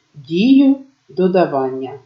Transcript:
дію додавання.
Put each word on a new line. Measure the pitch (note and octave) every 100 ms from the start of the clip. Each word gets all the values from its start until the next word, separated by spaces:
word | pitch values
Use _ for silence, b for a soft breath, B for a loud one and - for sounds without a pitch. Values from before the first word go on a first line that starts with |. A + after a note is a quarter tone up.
| _
дію | D3 C3 E3+ B3 C4+ C#4 C#4 - _ _
додавання. | - F#3 F#3 D3+ C#3 C3 C3 B2+ -